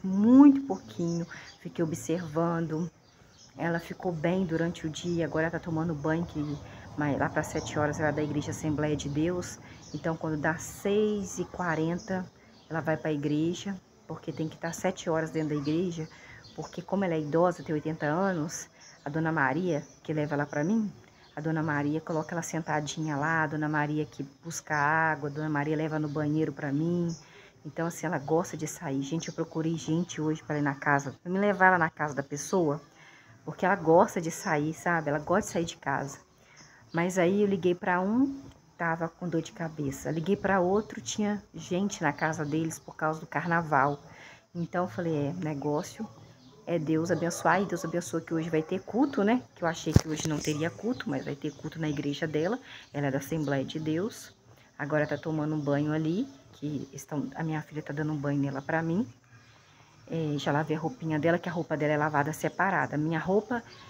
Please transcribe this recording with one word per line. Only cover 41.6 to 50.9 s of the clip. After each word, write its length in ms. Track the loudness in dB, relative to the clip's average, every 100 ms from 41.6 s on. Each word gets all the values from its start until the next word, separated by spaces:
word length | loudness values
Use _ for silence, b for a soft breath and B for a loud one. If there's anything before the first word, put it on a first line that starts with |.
| -4 0 0 0
na 120 | -2
casa 320 | 0 0 0
deles 340 | -2 -2 -2 -6
por 160 | -12
causa 240 | -4 -2 -2
do 80 | -4
carnaval. 720 | -4 0 0 4 4 4 2 B B B B B
Então 300 | -6 -4 -2
eu 40 | -2
falei, 280 | -2 0 0
"é, 160 | 0
negócio 760 | -2 -4 -4 -2 -2 -4 -8 -12 -14 B B -20 -14
é 140 | -4 -2
Deus 320 | 2 2 2
abençoar, 500 | 0 0 2 4 4
e 60 | 2
Deus 180 | -2
abençoa 360 | -2 -4 -2 -4
que 120 | -2
hoje 160 | -2 0
vai 140 | 0
ter 180 | 0 -4
culto, 440 | -2 2 2 4
né?" 180 | 2 2 -2 -4
Que 80 |
eu 40 | -2
achei 240 | -2 -2
que 140 | -2 -2
hoje 220 | -2 -2
não 100 | 0
teria 320 | -2 -2 -2
culto, 400 | -2 -4